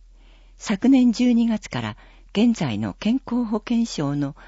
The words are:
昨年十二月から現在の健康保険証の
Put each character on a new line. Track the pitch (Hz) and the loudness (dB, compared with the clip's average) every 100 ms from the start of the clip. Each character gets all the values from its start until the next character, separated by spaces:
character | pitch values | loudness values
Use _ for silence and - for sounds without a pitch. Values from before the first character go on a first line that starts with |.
| - - - - - - | -20 -20 -20 -20 -20 -12
昨 | - 196 240 | -6 0 4
年 | 269 247 | 4 4
十 | 214 247 | 2 2
二 | 233 233 | 2 2
月 | 214 - | -2 -6
か | 127 | -6
ら | 113 104 - - - | -6 -8 -16 -20 -6
現 | - 240 226 | 0 2 2
在 | 151 104 | -2 -4
の | 107 | -6
健 | - 208 262 | -4 -2 -2
康 | - 240 | -2 -4
保 | 233 220 | -4 -4
険 | - 233 | -2 -2
証 | 233 - 143 143 | -2 -4 -4 -4
の | 143 - | -6 -8